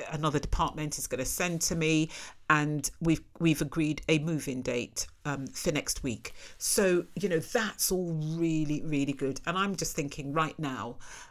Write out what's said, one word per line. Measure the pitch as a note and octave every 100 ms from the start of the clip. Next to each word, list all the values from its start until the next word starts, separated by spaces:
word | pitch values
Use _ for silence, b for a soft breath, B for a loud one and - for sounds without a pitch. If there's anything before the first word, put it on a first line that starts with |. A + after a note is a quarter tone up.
| C3
another | D#3+ D#3 C#3+
department | - - E3 - D3+ -
is | -
gonna | A#2+ B2+
send | - F3+ E3
to | - E3+
me, | D#3+ D#3 D#3 B B B -
and | D#3 D3 D3+ - -
we've, | E3 D#3 - -
we've | E3 D3+
agreed | D3 - D3+ D3 -
a | D#3+
move-in | D#3 D#3+ - B2+
date, | B2+ B2 A#2+ - - - -
um, | C3+ C3+
for | - -
next | D3 - -
week. | C#3 A2 - B B B
So, | - - F#3+ F3+ - -
you | F#3+
know, | E3
that's | D#3+ A#3+ G#3+ - -
all | F#3 F3 D#3+ D3+ E3
really, | E3 D#3 D3+ D3 D#3+
really | D3 C#3
good. | C#3 C3+ C#3 -
And | F3+
I'm | G3 F#3
just | D#3+ -
thinking | C#3+ - C#3
right | D3+ D#3 -
now, | D3+ B2+ A2+ B2 B B B